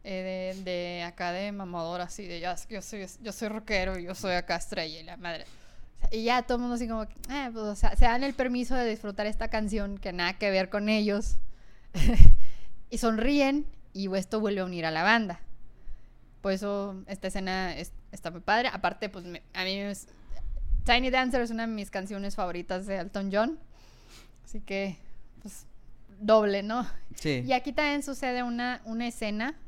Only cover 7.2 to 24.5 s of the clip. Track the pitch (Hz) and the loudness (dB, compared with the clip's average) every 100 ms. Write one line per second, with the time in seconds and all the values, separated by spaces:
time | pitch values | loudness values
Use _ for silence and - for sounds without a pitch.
7.2 | - 277 262 226 214 202 - 294 233 240 | -10 -8 -8 -8 -8 4 4 8 6 6
8.2 | 277 254 254 247 247 254 233 214 208 196 | -2 -4 -4 -4 -4 -2 -2 -6 -10 -8
9.2 | 208 214 226 220 214 214 202 196 202 190 | -6 -4 -4 -4 -4 -4 -6 -8 -10 -6
10.2 | 175 214 208 190 190 208 208 214 208 202 | -6 -4 -2 -2 -2 -4 -2 0 0 -2
11.2 | 208 - - - - - - - - 233 | 2 4 4 -4 -16 -20 -12 4 6 12
12.2 | - - - - - - - 233 233 220 | 12 12 12 8 -2 -6 -6 -4 -2 0
13.2 | 233 285 269 285 302 - - 190 196 190 | 0 2 2 0 -4 -8 -14 -10 -4 -4
14.2 | 185 220 208 202 185 180 160 160 185 233 | -4 -4 -4 -4 -6 -6 -6 -2 0 0
15.2 | 208 170 - - - - - - - - | -2 -10 -10 -10 -12 -12 -10 -10 -12 -20
16.2 | - - 196 190 202 202 196 190 190 196 | -20 -10 -4 -4 -4 -6 -8 -12 -14 -10
17.2 | 190 190 190 185 185 143 175 - - - | -8 -6 -6 -6 -6 -8 -12 -16 -18 -14
18.2 | 170 170 - 214 254 208 180 - 208 196 | -12 -10 -2 0 0 -4 -6 -6 -12 -12
19.2 | 175 170 - - 185 196 202 196 - - | -14 -16 -14 -8 -6 -6 -8 -10 -16 -20
20.2 | - - - - - - - 240 262 254 | -10 -8 -6 -6 -2 0 2 2 2 -2
21.2 | 254 247 233 226 226 220 196 196 190 202 | 0 -2 -2 -6 -6 -8 -8 -10 -10 -10
22.2 | 202 202 185 175 175 185 202 196 175 202 | -8 -6 -6 -8 -8 -8 -6 -8 -8 -8
23.2 | 196 196 233 320 - - - - - - | -4 -2 -2 -4 -14 -20 -20 -20 -20 -20
24.2 | - - - | -20 -20 -12